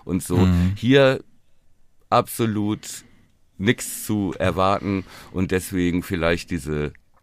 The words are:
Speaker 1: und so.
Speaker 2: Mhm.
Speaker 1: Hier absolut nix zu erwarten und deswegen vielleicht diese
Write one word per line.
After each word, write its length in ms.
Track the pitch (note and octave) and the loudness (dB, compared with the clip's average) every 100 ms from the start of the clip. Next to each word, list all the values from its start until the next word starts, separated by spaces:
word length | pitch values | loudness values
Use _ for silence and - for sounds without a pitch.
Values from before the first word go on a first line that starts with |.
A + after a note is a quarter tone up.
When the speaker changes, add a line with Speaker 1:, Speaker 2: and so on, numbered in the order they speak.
Speaker 1:
und 200 | - F#2 | -4 -4
so. 140 | - F2+ | 0 2
Speaker 2:
Mhm. 340 | F#2+ F2 F2+ | 4 4 2
Speaker 1:
Hier 460 | G2+ A#2 C#3 C3+ C3+ - - _ - _ _ - _ _ | 0 4 6 6 2 -6 -20 _ -20 _ _ -20 _ _
absolut 960 | A#2 A#2+ - A2+ G#2 G#2 G#2+ - - - - _ _ _ - | 0 0 -2 -2 0 -2 -4 -8 -16 -18 -20 _ _ _ -2
nix 460 | G2 B2+ - - - | 0 0 -4 -10 -4
zu 280 | G#2+ F#2+ - | -2 -2 -2
erwarten 680 | F#2 E2+ F#2+ G2+ F2+ F#2+ - - - | -2 2 0 0 -2 -4 -6 -18 -10
und 220 | - F#2+ | -4 -2
deswegen 500 | F#2 - F#2+ F2 F2 | -2 -2 -2 0 0
vielleicht 480 | - F2+ E2 F2 - | -4 -2 0 -2 -4
diese 420 | E2+ D2+ D2+ D2 - _ _ | -8 -4 -4 -4 -8 _ _